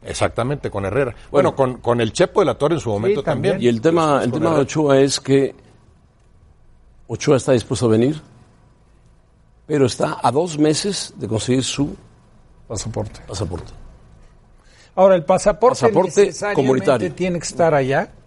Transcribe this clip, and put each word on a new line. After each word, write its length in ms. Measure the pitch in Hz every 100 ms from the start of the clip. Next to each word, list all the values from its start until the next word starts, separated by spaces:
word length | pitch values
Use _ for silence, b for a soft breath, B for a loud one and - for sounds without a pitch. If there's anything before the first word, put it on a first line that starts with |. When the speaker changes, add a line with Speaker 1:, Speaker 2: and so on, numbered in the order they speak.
Speaker 1:
Exactamente, 680 | - - 101 - 120 143 117
con 120 | 101 98
Herrera. 260 | 107 135 110 b
Bueno, 220 | 143 156
Speaker 2:
Bueno. 40 | -
Speaker 1:
con, 220 | 131 120
con 220 | - 120
el 100 | 113
Chepo 280 | - 185 -
de 80 | 175
la 80 | 117
Torre 180 | 143
en 60 | 165
su 100 | 120
momento 300 | 101 110 202
Speaker 3:
Sí, 40 | 139
también. 280 | 139 -
Speaker 1:
también. 180 | - 120
Speaker 2:
Y 40 | 117
el 60 |
tema, 220 | 135 170 160
Speaker 1:
Después 120 | 139 110
Speaker 2:
el 60 |
Speaker 1:
con 80 | 123
Speaker 2:
tema 100 | 165
de 60 | 156
Speaker 1:
Herrera. 80 |
Speaker 2:
Ochoa 360 | 135 151 151 135
es 200 | 139 -
que 360 | - 139 135 - - - _ _ _ _ _ _ _ _ _ _ _ - -
Ochoa 320 | 117 - 139
está 140 | 131
dispuesto 340 | 131 - 117 123
a 40 |
venir, 300 | 110 127 151 - - - _ _ _ _ _ _ _ _ _ _ _ _
pero 180 | 151 131
está 320 | - 147 160
a 80 | -
dos 260 | 123 175 147
meses 560 | 151 151 208 190 - -
de 100 | 113
conseguir 360 | 110 - 127
su 320 | 123 - 143 - - _ _ _ _ _ -
Speaker 3:
Pasaporte. 520 | 107 - 110 110 - -
Speaker 2:
pasaporte. 440 | 98 95 87 - - - - - - - _ _ _ b b b -
Speaker 3:
Ahora, 180 | 196
¿el 100 | 185
pasaporte 580 | 156 185 - 208 240 254
Speaker 2:
Pasaporte 440 | 226 202 190 196 196
Speaker 3:
necesariamente 420 | 170 208 202 131
Speaker 2:
comunitario. 460 | 131 - 127 185
Speaker 3:
tiene 240 | 143 180 175
que 80 | -
estar 300 | - 165 151
allá? 340 | 131 139 196 -